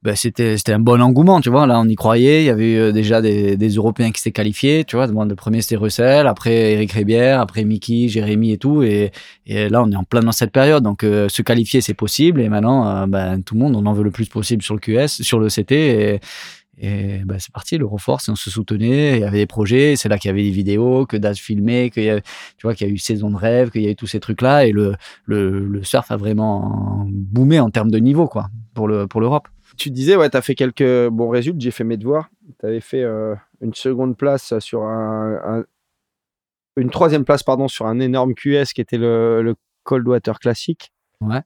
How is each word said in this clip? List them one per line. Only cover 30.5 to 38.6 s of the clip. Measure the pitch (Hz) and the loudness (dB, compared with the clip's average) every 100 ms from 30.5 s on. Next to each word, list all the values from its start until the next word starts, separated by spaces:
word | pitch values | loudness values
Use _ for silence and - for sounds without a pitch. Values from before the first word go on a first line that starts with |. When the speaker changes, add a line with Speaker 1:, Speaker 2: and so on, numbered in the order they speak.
Speaker 2:
quelques | 135 131 120 135 127 120 | -2 -2 0 2 4 2
bons | 113 117 | 0 0
résultats, | 120 123 175 | 0 -2 -4
j'ai | 123 | -6
fait | - | -4
mes | 113 117 | -4 -4
devoirs. | 113 147 156 _ 180 117 | -2 -4 -4 _ _ -12
T'avais | 104 113 | -6 -6
fait, | - 131 | -6 -6
euh, | 123 110 110 104 _ _ | -4 -4 -6 -8 _ _
une | 117 | -10
seconde | 104 131 127 131 | -6 -4 -2 -4
place | 117 139 139 - 113 | -2 -2 -2 -4 -8
sur | - 113 | -6 -8
un, | 107 110 110 107 110 107 - | -6 -6 -6 -6 -6 -6 -6
un, | 113 - _ _ _ _ _ _ _ _ _ _ - | -6 -8 _ _ _ _ _ _ _ _ _ _ -4
une | 123 | -4
troisième | - 170 147 | 0 2 2
place, | 131 143 | 2 0
pardon, | - 131 135 | 2 -2 -2
sur | - 110 | -4 -4
un | 117 | -2
énorme | 131 131 127 | 0 0 0
Q | 123 143 | -2 -2
S | 143 | 0